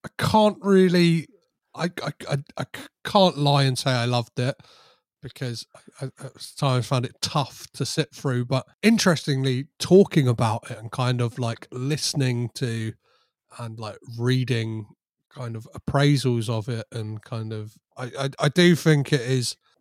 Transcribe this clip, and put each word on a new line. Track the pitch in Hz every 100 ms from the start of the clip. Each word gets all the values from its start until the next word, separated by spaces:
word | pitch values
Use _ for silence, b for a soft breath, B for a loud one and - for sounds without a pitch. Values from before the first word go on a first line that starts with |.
I | - -
can't | - 220 208 -
really, | 196 190 185 175 170 165 139 _ _ _ _ -
I, | 175 -
I, | - - -
I, | 143 - -
I | - -
c-, | - _
can't | - 208 185 139
lie | 143 143
and | 135 127
say | 139
I | 127 120
loved | 123 117 -
it | 123 - b b b b _ _
because | 131 - 127 117 - - - -
I, | 131
I, | - 131
at | - - -
times | 143 127 113
found | 131 123
it | -
tough | - 151 131 - - -
to | 135
sit | - 143 -
through. | 143 123 123
But | 156 - _
interestingly, | 208 226 196 151 - 135 135 127 143 -
talking | - 185 196 160 127
about | 117 117 113 -
it | 110
and | 113
kind | - 123 123
of, | 120 120
like, | 117 113 -
listening | 127 135 151 - - 131 120 120 -
to | 123 113 110 113 _ _ _ _ _ -
and, | 117 113
like, | 107 - - 117
reading | 123 127 123 117 113 110 107 _ _ _ _
kind | - 120 113
of | 113 -
appraisals | - 139 147 143 127 120 107
of | 113 107
it | 113 113
and | 117 107 110
kind | - 113 110
of, | 110 107 - _ -
I, | 123 123
I, | 139 -
I | 147
do | - 175 170
think | 160 151 135
it | 143
is | 120 131 120 - _ _